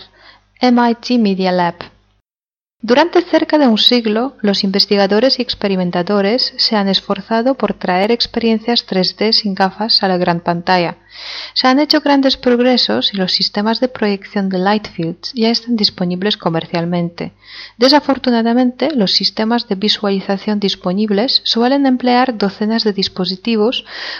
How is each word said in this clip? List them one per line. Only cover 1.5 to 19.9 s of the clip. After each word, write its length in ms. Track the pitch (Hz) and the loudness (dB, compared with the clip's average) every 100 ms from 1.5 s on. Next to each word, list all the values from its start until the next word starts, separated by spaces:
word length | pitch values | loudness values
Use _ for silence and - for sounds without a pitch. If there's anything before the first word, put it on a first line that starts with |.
Lab. 240 | 180 170 170 - _ _ _ _ _ _ _ _ _ | 0 0 -4 -14 _ _ _ _ _ _ _ _ _
Durante 380 | 214 254 330 359 | 0 2 4 2
cerca 380 | 339 320 311 302 | 2 0 2 2
de 100 | 269 | 4
un 80 | 214 | 4
siglo, 600 | - 247 226 214 269 - | 4 2 2 -2 -4 -2
los 240 | 208 196 | -2 0
investigadores 760 | 196 196 - 202 196 208 262 - | 0 -2 0 2 2 4 2 0
y 40 | |
experimentadores 1120 | 240 - 202 185 180 175 175 208 196 254 - - | -4 -4 -2 -2 -2 -2 0 0 0 0 -2 -2
se 200 | - 220 | -2 0
han 120 | 196 | 0
esforzado 680 | 185 - 196 - 226 240 | -2 -2 -6 -2 0 0
por 200 | 262 202 | 0 -2
traer 360 | - 190 180 208 | -4 -2 0 2
experiencias 760 | 233 - 240 226 220 226 240 - | 0 -2 -2 0 0 0 -4 -2
tres 320 | 190 180 - | -2 -2 0
D 160 | 214 | 0
sin 200 | 220 208 | 0 -2
gafas 480 | 190 190 - 220 - | 0 -2 -2 -2 0
a 60 | 190 | 2
la 80 | 180 | 0
gran 240 | 175 170 | 0 0
pantalla. 560 | - 170 175 185 165 - _ - - - - | -2 -4 0 0 0 -6 _ -18 -14 -14 -8
Se 160 | - 254 | 0 2
han 100 | 262 | 4
hecho 220 | 294 302 | 2 2
grandes 380 | 285 277 269 262 | 2 2 2 0
progresos 720 | 254 240 247 247 - 220 - | 0 2 4 2 0 0 -2
y 60 | 202 | -2
los 140 | 185 | -2
sistemas 480 | - - 208 214 226 | -2 -2 -2 -2 0
de 80 | 254 | -2
proyección 600 | - 208 196 - 208 190 | -2 -2 -2 -4 -4 -2
de 120 | 185 | 0
light 280 | 190 214 214 | 0 0 -2
fields 420 | - 165 175 - | -6 -6 -6 -10
ya 160 | 254 220 | -2 0
están 260 | 233 233 233 | 0 -2 -2
disponibles 640 | 202 - 180 180 202 208 | -2 -2 -4 -2 -4 -2
comercialmente. 960 | 180 165 160 170 170 175 175 170 160 _ - - - - | -2 -4 -4 -4 -2 -2 -4 -6 -12 _ -20 -20 -18 0
Desafortunadamente, 1160 | 254 294 277 262 254 233 226 240 254 247 269 | 4 4 2 -2 0 0 2 2 2 0 -2
los 180 | 285 185 | 0 0
sistemas 560 | - 196 - 220 240 - | 0 -2 -2 -2 -2 -2
de 60 | |
visualización 840 | 190 208 | -4 -2